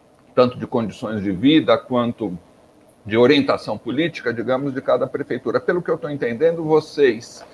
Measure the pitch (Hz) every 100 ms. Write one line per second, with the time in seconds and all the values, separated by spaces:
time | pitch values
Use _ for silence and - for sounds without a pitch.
0 | _ _ _ - 123 110 110 123 107 -
1 | 110 110 98 92 131 156 120 113 - 123
2 | 120 - 104 87 _ _ _ _ _ _
3 | 104 110 123 143 131 104 - 107 117 127
4 | 170 - 123 113 113 131 143 131 - 127
5 | 131 139 139 123 120 127 - 180 170 -
6 | 147 143 123 117 160 170 156 156 151 -
7 | 139 113 - - -